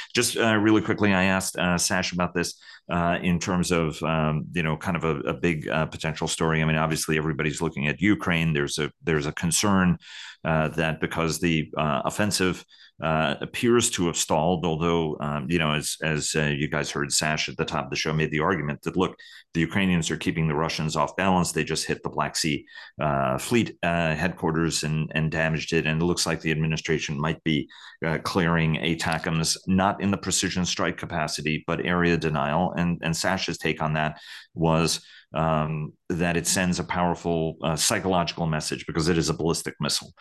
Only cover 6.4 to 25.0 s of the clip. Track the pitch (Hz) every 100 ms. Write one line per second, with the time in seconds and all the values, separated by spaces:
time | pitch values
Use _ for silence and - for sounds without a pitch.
6.4 | 82 80 80 78 80 78 - 78 78 71
7.4 | 76 71 82 - 73 69 95 92 - 82
8.4 | 80 73 71 - 71 - - 78 73 -
9.4 | 85 - 107 95 90 82 - - - -
10.4 | - 80 78 78 80 78 85 - 82 78
11.4 | 90 80 76 - 76 69 - - 104 -
12.4 | 92 87 - - - - 80 80 78 71
13.4 | - - 123 120 117 - 87 80 - 82
14.4 | 80 90 85 80 85 85 80 - 73 73
15.4 | 67 85 78 76 71 - 80 78 - 80
16.4 | 76 73 73 78 73 73 71 - 78 76
17.4 | - 65 78 78 69 69 80 78 78 76
18.4 | 82 92 73 71 - 85 90 - - -
19.4 | - 82 82 101 95 90 80 80 - 82
20.4 | 80 73 80 - 78 78 73 - 95 92
21.4 | 82 80 78 78 - 78 - 71 73 -
22.4 | 82 69 - - - - 73 69 67 67
23.4 | - 120 98 - 87 85 82 78 90 82
24.4 | 82 80 82 76 78 78